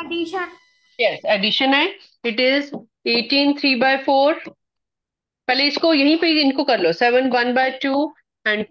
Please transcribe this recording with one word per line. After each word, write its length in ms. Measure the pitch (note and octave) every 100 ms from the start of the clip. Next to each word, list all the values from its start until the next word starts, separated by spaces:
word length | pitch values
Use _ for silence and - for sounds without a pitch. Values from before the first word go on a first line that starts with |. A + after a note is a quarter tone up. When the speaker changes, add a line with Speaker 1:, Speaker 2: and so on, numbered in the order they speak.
Speaker 1:
Addition. 500 | E4 E4+ E4 F#4 F4 - _ _ _ -
Speaker 2:
Yes, 260 | G#3+ D#3 -
addition 480 | G#3 G#3+ - C4+
है। 140 | C#4 F4+ - - _
It 160 | A#3 A3
is 320 | B3+ C#4+ C#4+ - - _ A#3+
eighteen 520 | A#3 A3+ C#4 C#4+ C#4+
three 140 | C#4 B3
by 160 | C4 C4+ C#4
four। 280 | C4+ C#4+ D#4+ - - _ _ _ _ _ _ _ _ -
पहले 160 | C4 C#4+
इसको 260 | C#4+ E4
यहीं 240 | D4+ C#4+ E4
पे 80 | E4+ D4+
इनको 220 | C#4 C4+ C#4
कर 100 | A3
लो, 120 | E3
सेवन 360 | E3 A#3+ B3 C4
one 220 | A#3+ B3 B3
by 100 | C4 B3+
two 300 | C#4 C#4 D#4 - _ _ G#3+
and 200 | G#3 G#3+